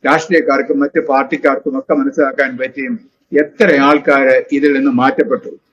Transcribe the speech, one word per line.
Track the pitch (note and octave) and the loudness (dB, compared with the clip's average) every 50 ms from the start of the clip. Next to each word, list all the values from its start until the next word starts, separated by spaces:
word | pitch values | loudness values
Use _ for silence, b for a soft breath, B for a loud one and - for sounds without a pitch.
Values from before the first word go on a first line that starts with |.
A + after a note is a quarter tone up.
| _ | _
രാഷ്ട്രീയക്കാർക്കും | C3 C#3+ D#3+ - - F#3 D#3+ D3+ - C#3 C3+ B2+ B2 - C#3 | 0 0 0 -2 0 0 0 2 2 -2 -2 0 -2 -2 -2
മറ്റ് | C#3+ D3 _ E3 | -2 -2 _ -4
പാർട്ടിക്കാർക്കും | - - C3+ C3 C#3 C3+ - C#3+ - D3+ C3+ B2+ - D3 C3 C3+ | -2 0 0 -2 0 -2 -6 -2 0 0 -2 0 -4 -6 -6 -6
ഒക്കെ | C3+ _ E3 | -4 _ -2
മനസ്സിലാക്കാൻ | D3 C3+ C#3 - E3 D3 C3+ C3+ - C#3 C3 B2+ A#2+ | -2 -2 -4 -2 -2 -2 -2 0 -2 -4 -4 -2 -6
പറ്റിയും | B2+ C3 B2+ C#3+ C3+ B2+ A#2+ A2 _ _ _ _ _ _ - C#3+ | -8 -8 -8 -8 -8 -8 -8 -8 _ _ _ _ _ _ -2 -2
എത്ര | D3+ D3 - - G#3 F#3+ D#3 C#3 | -2 -2 0 0 2 2 4 4
ആൾക്കാര് | C#3 C#3+ D3 D3 D3 - C#3+ C#3 C3+ C3 C3 B2+ A#2+ - | 4 4 2 2 2 2 2 2 4 4 2 2 0 0
ഇതിൽ | D3 C#3 C#3 D3 C#3+ | -2 0 2 2 2
നിന്ന് | C3+ C3+ C#3+ | 2 0 0
മാറ്റപ്പെട്ടു. | B2 B2 B2+ C3+ - - - - B2+ - - - - - _ _ | 0 2 2 0 2 0 -2 -2 -2 -6 -6 -12 -18 -18 _ _